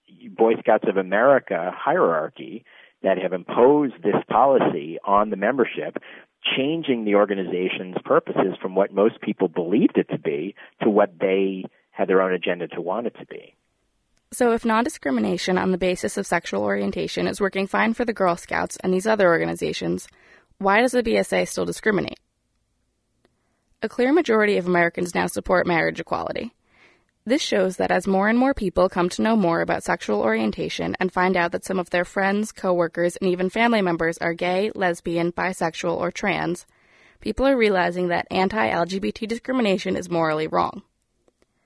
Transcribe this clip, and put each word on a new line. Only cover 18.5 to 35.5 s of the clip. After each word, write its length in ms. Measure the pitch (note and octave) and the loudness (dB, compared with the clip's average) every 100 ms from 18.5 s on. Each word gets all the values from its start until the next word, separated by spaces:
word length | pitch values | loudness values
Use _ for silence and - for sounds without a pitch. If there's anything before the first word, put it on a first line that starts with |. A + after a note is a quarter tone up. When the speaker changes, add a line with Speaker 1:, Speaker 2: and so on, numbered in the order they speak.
| E3 F3+ - | -4 -4 -4
Speaker 2:
and 160 | F#3 | -2
these 140 | F#3 G#3+ | 0 2
other 200 | G#3+ F3+ | 4 4
organizations, 800 | E3 E3 E3+ D#3 - E3+ F3+ - _ _ - _ _ | 4 0 -4 -4 -4 -4 -6 -8 _ _ -20 _ _
why 220 | G3 G3+ | 2 4
does 100 | B3 | 4
the 120 | B3+ | 2
B 140 | A3+ G3+ | 2 0
S 160 | F#3+ | 0
A 120 | F#3 F3+ | 0 -2
still 200 | - E3+ | -2 -4
discriminate? 540 | E3+ A3 F#3+ - - _ _ _ _ _ _ _ _ _ _ _ _ _ _ _ _ | -2 0 0 -2 -8 _ _ _ _ _ _ _ _ _ _ _ _ _ _ _ _
A 80 | A3 | -8
clear 240 | - B3+ | 0 2
majority 440 | D#4+ D4+ A3 G#3 F#3+ | 4 4 2 4 2
of 100 | F3 | 2
Americans 480 | F3 E3+ F#3 F3 F#3 | 2 2 0 -4 -2
now 100 | F3+ | -2
support 380 | - - F3+ - | -4 0 2 2
marriage 340 | E3+ E3 E3 | 2 0 -2
equality. 540 | - E3+ E2 - A#3 - _ _ _ _ _ _ G#3+ | -6 -6 -4 -6 -8 -14 _ _ _ _ _ _ -2
This 160 | C#4 | -2
shows 360 | - G#3 F#3+ F#3 | 0 0 0 0
that 140 | F#3 | 0
as 160 | F#3 F#3+ | 0 2
more 200 | F#3+ G3+ | 0 2
and 100 | A#3+ | 2
more 160 | C4+ | 2
people 360 | C#4 F#3+ F3+ F#3 | 0 -2 2 2
come 180 | F#3 F3 | 2 -2
to 120 | - | 0
know 140 | G#3+ A3+ | 2 4
more 260 | F3 E3 | 2 2
about 220 | E3+ E3+ | 0 -2
sexual 380 | - - - G#3 | -2 -4 -2 0
orientation 720 | A3 A3 A3 F#3+ F3 - E3+ - | 0 0 -2 -4 -6 -4 -6 -4
and 120 | F#3+ | -4
find 260 | F#3 F#3 F#3 | 0 2 2
out 140 | E3+ | 0
that 140 | F#3 - | -4 -4
some 140 | F#3+ | -4
of 100 | F3 | -2
their 160 | F3 F3 | -2 -2
friends, 460 | G3+ F#3+ G3+ G#3+ | -2 0 0 -2
coworkers, 640 | - F#3+ F3 E3 - F3 - | -4 0 2 0 0 -2 0
and 140 | F#3+ | -2
even 200 | F3+ F#3 | 0 -2
family 320 | A3 A#3 A3+ | 2 2 2
members 360 | F#3 E3+ E3 E3 | 0 0 -2 -2
are 160 | E3+ | -4
gay, 380 | E3+ F3 F#3 G#3+ - | -2 -2 0 -2 0
lesbian, 560 | F3+ E3+ F3+ E3+ E3+ | -2 -2 -2 -2 -2
bisexual, 640 | F3+ F3 | -2 -4